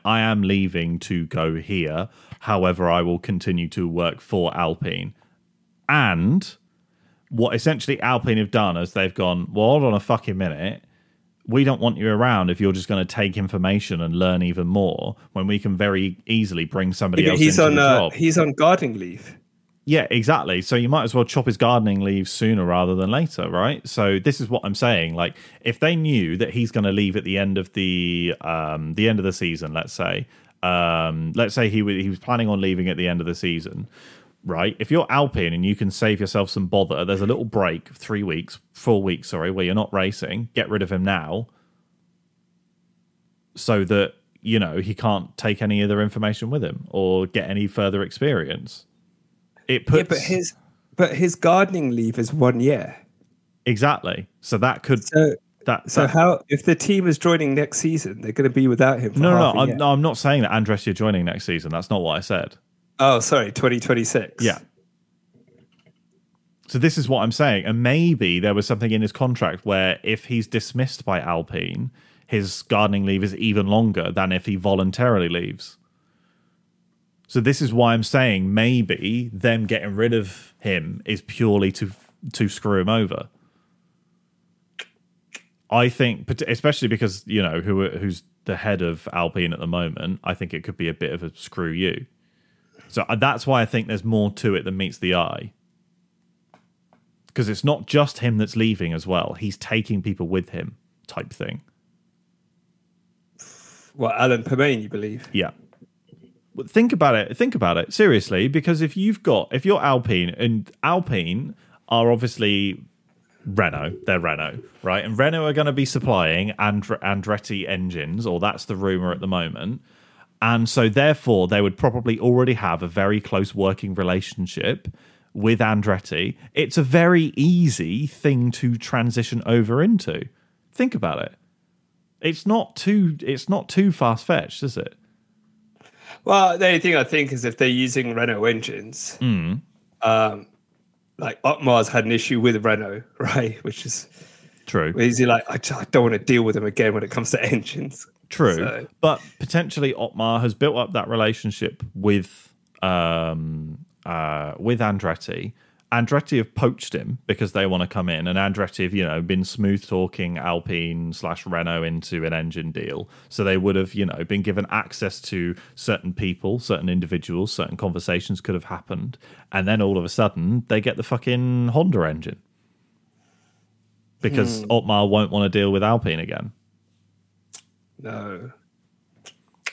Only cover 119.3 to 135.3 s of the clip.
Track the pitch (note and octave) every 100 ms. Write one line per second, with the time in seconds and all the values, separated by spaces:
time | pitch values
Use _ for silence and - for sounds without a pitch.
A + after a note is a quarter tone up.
119.3 | F#2 E2 - E2+ C3 - _ _ _ _
120.3 | _ A2+ A#2 A2+ - A2+ G2+ D3 D3 B2
121.3 | G2+ F2+ G#2 G2+ - C3+ A#2+ A#2 A2+ B2
122.3 | B2 B2+ A#2 G2+ E2 F2 F#2 G2 G#2+ -
123.3 | F#2+ G2 G2 F#2+ F#2+ G2 F#2 F2+ F#2+ -
124.3 | - F2+ - G2+ D#3+ - - _ _ _
125.3 | G2+ A2 A2+ A2 G#2 G#2 F#2 - D#2 F#2
126.3 | - - C#3+ D#3 F3 C3 E3 E3+ F3 D#3+
127.3 | - D3+ F3+ E3 F#2 E2 G#2+ D3 - D3+
128.3 | C3 A#2+ - B2 A#2 - B2+ A#2+ A#2 A2+
129.3 | A#2 - A#2 A2 B2 F#3+ G#3+ - D#2 -
130.3 | - _ _ _ - B3+ - E2 - -
131.3 | - _ _ _ _ _ _ _ _ E3
132.3 | D#3+ G3+ A3 - - G3 G#3 F3 D3 C3+
133.3 | C3+ - G3 - F#3+ G3 D#3+ B2 A2+ -
134.3 | E3 - - C#3 - - - _ _ _